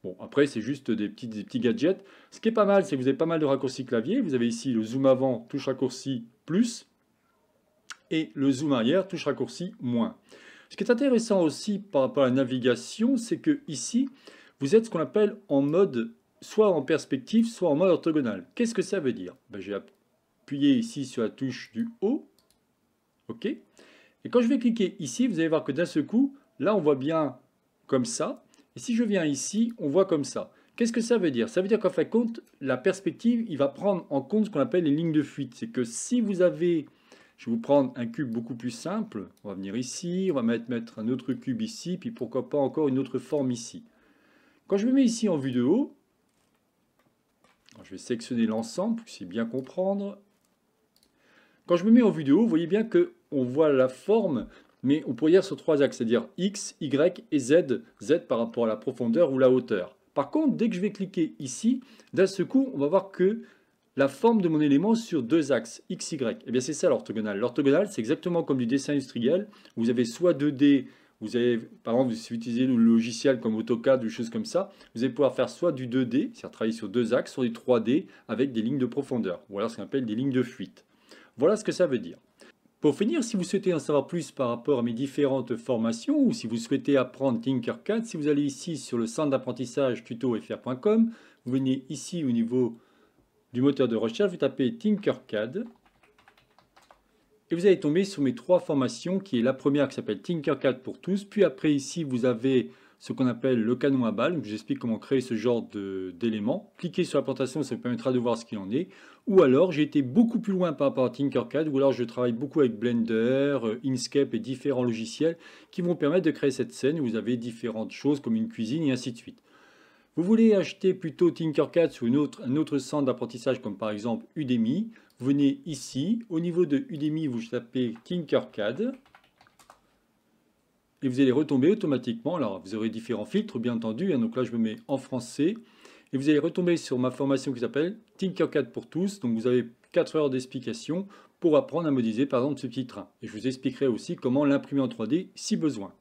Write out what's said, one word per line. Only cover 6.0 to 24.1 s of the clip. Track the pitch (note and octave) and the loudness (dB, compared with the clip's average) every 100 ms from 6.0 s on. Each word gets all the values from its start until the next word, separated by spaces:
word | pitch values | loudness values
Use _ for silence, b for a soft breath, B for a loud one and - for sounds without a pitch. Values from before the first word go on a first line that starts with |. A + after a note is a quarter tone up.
| C3+ B2+ - _ - | -6 -6 -8 _ -2
plus, | F3 A#3 - - _ _ _ _ _ _ _ _ _ _ - _ | 0 0 -4 -18 _ _ _ _ _ _ _ _ _ _ -20 _
et | D#3+ D#3+ - | -2 -2 0
le | C3+ | 0
zoom | B2 D3+ | 2 0
arrière, | C3 A2+ F3+ F#3+ | 2 4 2 0
touche | D#3+ D3 | -6 -4
raccourci | A#2+ B2 - F3+ - | -4 -6 -6 -12 -8
moins. | B2 A#2+ A2 - B B B B B | -4 -2 -2 -6 B B B B B
Ce | - | -6
qui | |
est | G3+ | 0
intéressant | A#3+ C#4 A#3 A3+ G3 | 2 4 2 2 2
aussi | E3 C3 - G3 | 2 0 -6 -6
par | - C#3+ | -2 0
rapport | B2+ C#3+ | 2 4
à | C3 | 4
la | |
navigation, | C3 B2+ B2+ B2 A#2+ - - A#3 C4 | 4 2 2 2 0 -4 -2 0 0
c'est | - E3 | -2 -2
que | D#3+ C#3+ - | 0 0 -2
ici, | C#3 - A#3 C4+ B B B B _ | -10 -2 -2 -2 B B B B _
vous | C#3 G#3+ | 2 2
êtes | A3+ | 2
ce | |
qu'on | E3+ | -4
appelle | D3+ G#3 G#3+ G#3+ _ | -2 2 0 -2 _
en | C#3+ | 0
mode | C#3+ E3 G3 B2 A#2 - _ _ | 2 2 2 0 -6 -10 _ _
soit | - - G#3+ | -6 2 4
en | E3 | 2
perspective, | C3 D3+ - C#3 - A3 A3+ | 0 -2 0 -6 0 2 2
soit | - F3 | 0 0
en | C#3+ | 4
mode | F#3+ | 4
orthogonal. | D3+ E3+ D#3 B2 G2 - | 4 2 0 0 -4 -10
Qu'est-ce | - A#3 A#3 | -4 -2 -2
que | |
ça | F3 G3 | -2 -2
veut | C#3 | -2
dire ? | F#2 F2+ - _ | -4 -10 -14 _
Ben, | G#2 | -14
j'ai | F#2+ | -8
appuyé | G2 - _ _ _ _ _ - C#3+ C#3+ B2+ | -8 -10 _ _ _ _ _ -10 2 4 4
ici | A2+ C#3+ B2+ | 0 -8 -8
sur | - | -4
la | A2 | -4
touche | - C3+ B2 - | -4 -8 -8 -10
du | A2+ A#2 - | -6 -6 -2
haut. | G3+ C#4+ - _ _ _ _ _ _ _ _ _ - | -2 -2 -6 _ _ _ _ _ _ _ _ _ -18
OK. | A2+ G#3+ | -8 -8
Et | - _ _ - - _ | -8 _ _ -20 -20 _